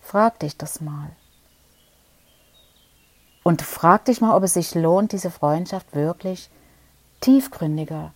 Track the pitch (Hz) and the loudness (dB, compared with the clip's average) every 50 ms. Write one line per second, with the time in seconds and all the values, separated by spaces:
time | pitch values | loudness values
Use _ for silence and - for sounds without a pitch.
0 | _ - - 202 214 226 226 _ - 147 - _ 151 151 - - 160 151 147 147 | _ -4 0 2 2 2 0 _ -10 -10 -8 _ -12 -12 -10 -10 -10 -10 -10 -10
1 | 147 151 165 _ _ _ _ _ _ _ _ _ _ _ _ _ _ _ _ _ | -12 -14 -16 _ _ _ _ _ _ _ _ _ _ _ _ _ _ _ _ _
2 | _ _ _ _ _ _ _ _ _ _ _ _ _ _ _ _ _ _ _ _ | _ _ _ _ _ _ _ _ _ _ _ _ _ _ _ _ _ _ _ _
3 | _ _ _ _ _ _ _ _ _ 175 170 151 147 - - - - 170 185 214 | _ _ _ _ _ _ _ _ _ 0 0 0 -2 -10 -10 0 4 4 4 4
4 | - - 247 - 233 220 - 190 190 185 - 180 170 - - 170 165 165 170 190 | 4 0 0 2 2 2 4 2 2 2 0 -2 -2 -2 -4 0 2 2 2 2
5 | 208 214 - 196 - 180 165 - - 147 151 160 180 - - 185 - _ - 143 | 2 0 -4 -6 -6 -8 -6 -2 -2 0 0 0 -2 -6 -8 -12 -12 _ -4 -2
6 | 147 156 175 - - 185 185 180 - - _ _ _ _ _ _ _ _ _ _ | -2 -2 -4 -6 -8 -10 -10 -10 -14 -20 _ _ _ _ _ _ _ _ _ _
7 | _ _ _ _ - - 262 277 262 - - - 170 151 151 156 156 151 160 156 | _ _ _ _ 4 6 6 6 4 0 -8 -6 -4 -4 -4 -4 -6 -8 -8 -10
8 | 156 160 - | -12 -12 -16